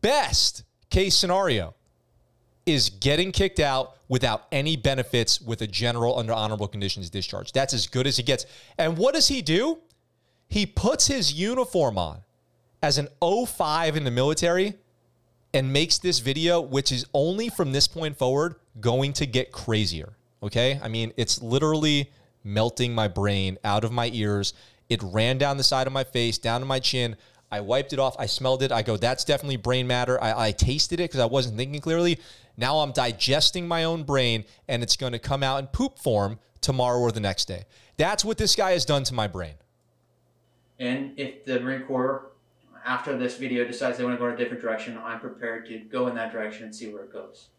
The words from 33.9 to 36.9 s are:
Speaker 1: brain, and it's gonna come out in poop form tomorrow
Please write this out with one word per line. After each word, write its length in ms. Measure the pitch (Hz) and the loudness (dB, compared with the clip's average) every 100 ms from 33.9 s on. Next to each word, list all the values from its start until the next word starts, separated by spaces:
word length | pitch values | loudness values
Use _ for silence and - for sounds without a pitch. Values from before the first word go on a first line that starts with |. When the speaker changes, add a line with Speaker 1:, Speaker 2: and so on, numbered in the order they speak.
| 165 | -2
Speaker 1:
brain, 400 | 143 139 123 113 104 - - | 0 2 2 0 -4 -16 -6
and 160 | 120 | -4
it's 140 | 117 - | -2 -4
gonna 220 | 127 120 | -4 -6
come 240 | - 139 | -4 -2
out 160 | 135 139 | -2 -2
in 80 | 135 | -6
poop 320 | - 262 - | -6 -6 -4
form 400 | 147 107 101 113 _ _ | -2 0 0 -4 _ _
tomorrow 380 | - 131 123 | -2 0 2